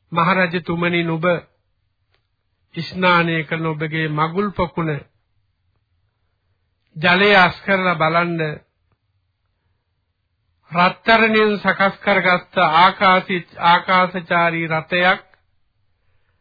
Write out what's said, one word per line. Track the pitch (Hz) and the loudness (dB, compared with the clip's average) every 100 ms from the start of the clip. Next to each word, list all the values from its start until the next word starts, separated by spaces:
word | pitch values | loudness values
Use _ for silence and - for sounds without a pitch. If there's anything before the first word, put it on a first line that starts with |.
| - | -8
මහරජතුමනි, | 170 170 190 180 175 165 170 175 175 | -2 0 0 0 -2 -6 -4 -2 -2
නුඹ | 170 160 175 165 - _ _ _ _ _ _ _ _ _ _ _ _ - | -2 -2 -2 -2 -6 _ _ _ _ _ _ _ _ _ _ _ _ -12
ස්නානය | 156 185 185 175 170 165 | -10 -2 2 2 2 -2
කරන | 151 165 160 | -4 -6 -4
ඔබගේ | 156 156 160 156 | -6 -6 -4 -4
මගුල් | 151 160 175 208 | -2 -4 -2 -6
පොකුණ | 196 175 - 160 143 - _ _ _ _ _ _ _ _ _ _ _ _ _ _ _ _ _ _ 160 | -4 -6 -4 -4 -6 -10 _ _ _ _ _ _ _ _ _ _ _ _ _ _ _ _ _ _ -4
ජලය | 175 180 202 | 0 2 4
අස් | 202 175 - | 4 4 0
කරලා | - 196 185 170 | -2 -2 0 0
බලන්න | 160 165 175 170 156 147 _ _ _ _ _ _ _ _ _ _ _ _ _ _ _ _ _ _ _ _ - | 0 0 -2 -4 -6 -8 _ _ _ _ _ _ _ _ _ _ _ _ _ _ _ _ _ _ _ _ -8
රත්තරණින් | 165 180 - - 226 220 220 214 202 | 0 0 0 2 4 4 2 0 0
සකස් | 196 180 196 - | -4 0 -2 -2
කරගත්ත | - 196 185 180 - - | -2 0 0 -2 -2 0
ආකාශි-, | 170 160 185 190 196 185 185 185 - - | 2 6 4 4 2 2 0 -8 -8 -2
ආකාශචාරී | 170 175 175 185 180 185 170 175 170 165 165 | 2 2 2 0 0 -4 -4 -2 0 -2 -4
රථයක් | 160 156 180 180 202 - _ _ _ _ _ _ _ _ _ _ _ | -6 -4 0 0 0 -4 _ _ _ _ _ _ _ _ _ _ _